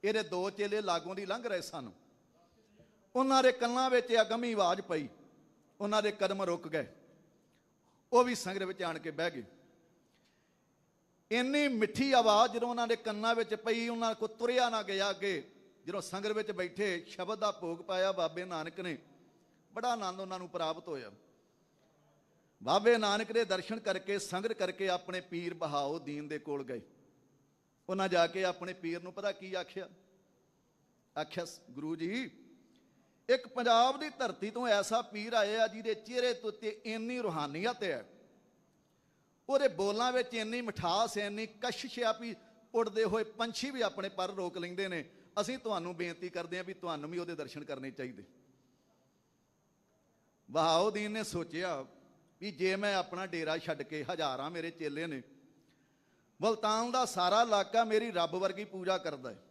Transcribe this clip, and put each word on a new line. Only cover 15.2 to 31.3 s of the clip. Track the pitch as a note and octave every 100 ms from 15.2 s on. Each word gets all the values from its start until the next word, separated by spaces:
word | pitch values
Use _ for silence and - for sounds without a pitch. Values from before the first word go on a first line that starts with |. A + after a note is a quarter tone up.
| G3 F3 - - - _ -
ਜਦੋਂ | F#3+
ਸੰਗਤ | - F#3 G#3
ਵਿੱਚ | G#3+ G#3+
ਬੈਠੇ | F#3 F3+ F3+ G#3 F3 E3
ਸ਼ਬਦ | - F#3 G#3+
ਦਾ | G#3
ਭੋਗ | G3+ F3 E3+
ਪਾਇਆ | F3+ F#3 F#3+
ਬਾਬੇ | F3+ E3 D#3+ F#3
ਨਾਨਕ | E3+ D#3 F#3+
ਨੇ, | F3+ C#3 - - _ _ _ _ _
ਬੜਾ | A3 A#3+
ਆਨੰਦ | A#3 G3 F#3
ਉਹਨਾਂ | F#3+ F#3
ਨੂੰ | F3+
ਪ੍ਰਾਪਤ | F3 D#3+ D#3+ F3
ਹੋਇਆ। | D3 A2 G2+ _ _ _ _ _ _ _ _ _ _ _ _ _ _
ਬਾਬੇ | G#2+ F3+ G#3+ A#3+
ਨਾਨਕ | G#3 G#3 A3
ਦੇ | A3 A3
ਦਰਸ਼ਨ | F#3 - A3+
ਕਰਕੇ, | G#3+ F#3 F#3+ G3+
ਸੰਗਤ | G3 F3+ A3
ਕਰਕੇ | A3 F3+ F3+ F#3+
ਆਪਣੇ | F3+ F3+ F3+
ਪੀਰ | F3+ E3+ E3+
ਬਹਾਉਦੀਨ | E3 D#3+ C#3+ C#3+ D#3+ C#3 D3 D3
ਦੇ | D3+
ਕੋਲ | D3 C#3+
ਗਏ। | C3 A#2+ F2+ - _ _ _ _ _ _ _ _ -
ਉਹਨਾਂ | F#3 F#3+
ਜਾ | F3 E3+
ਕੇ | F#3
ਆਪਣੇ | F#3 F3+ F3
ਪੀਰ | F#3 E3+ E3+
ਨੂੰ | F3+
ਪਤਾ | F3+ G3+
ਕੀ | G3 F#3+
ਆਖਿਆ? | F#3 F3 F#3+ F3+ - _ _ _ _ _ _ _ _ _ _ _ -
ਆਖਿਆ, | D#3